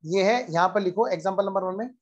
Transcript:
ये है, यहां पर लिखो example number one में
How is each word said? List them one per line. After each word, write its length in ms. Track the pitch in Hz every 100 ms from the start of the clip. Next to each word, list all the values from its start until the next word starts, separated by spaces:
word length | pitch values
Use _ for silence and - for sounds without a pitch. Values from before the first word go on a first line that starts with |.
ये 180 | 156 190
है, 100 | 190 240 247
यहां 160 | 165 180
पर 120 | 190
लिखो 260 | 185 180 240
example 380 | 262 190 190 196
number 180 | 196
one 140 | 185 185
में 100 | 247 254